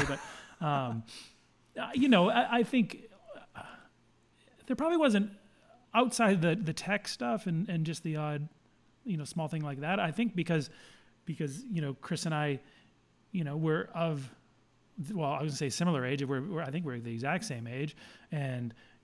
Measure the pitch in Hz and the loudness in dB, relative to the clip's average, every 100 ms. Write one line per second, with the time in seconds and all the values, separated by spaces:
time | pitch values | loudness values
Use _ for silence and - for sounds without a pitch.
0 | 147 139 - - - - 156 143 127 113 | 0 -2 -8 -16 -16 -4 0 0 0 -6
1 | 113 - - - _ _ _ - - 269 | -8 -16 -18 -20 _ _ _ -10 -4 2
2 | 277 208 185 233 254 240 226 254 190 - | 6 8 8 4 4 2 2 2 2 -2
3 | - - - - - - - - - _ | -16 -20 -20 -20 -18 -18 -16 -18 -20 _
4 | _ _ _ _ _ _ - 254 320 349 | _ _ _ _ _ _ -6 0 2 4
5 | 285 208 208 - - _ _ - _ 226 | 6 6 2 -4 -20 _ _ -20 _ 2
6 | 247 - 220 190 170 175 160 156 - 202 | 4 4 4 6 4 2 0 -4 -2 -2
7 | - - 240 226 185 160 208 170 160 156 | -4 -6 -2 -2 0 -2 0 0 0 -2
8 | 165 151 151 147 151 _ _ _ _ _ | -4 -2 -2 -4 -6 _ _ _ _ _
9 | 254 165 143 175 156 160 147 139 147 196 | -4 -4 -4 -4 -4 -4 -4 -4 -2 0
10 | 170 165 240 175 165 165 139 - - - | 0 0 0 0 2 2 0 -10 -20 -20
11 | - _ - 156 151 147 262 170 143 131 | -20 _ -10 -6 -4 -6 -4 -2 -2 -4
12 | - 156 170 151 147 135 - - _ _ | -6 -4 -2 0 0 -2 -6 -20 _ _
13 | _ _ _ 185 151 147 160 160 - 165 | _ _ _ -4 -2 0 2 0 -2 -2
14 | 165 147 131 - _ _ _ _ _ - | 0 -2 -6 -16 _ _ _ _ _ -10
15 | 139 208 143 143 151 135 139 - 175 147 | -6 -2 0 0 -2 -2 -2 2 2 2
16 | 127 139 135 135 156 165 165 160 160 120 | 0 0 0 -2 -2 -4 -4 -4 -4 -6
17 | 120 113 135 175 - 123 117 127 147 - | -6 -4 -2 -2 -4 -8 -8 -6 -6 -8
18 | - - - 156 135 123 120 - - _ | -20 -20 -8 -4 -4 -4 -6 -8 -20 _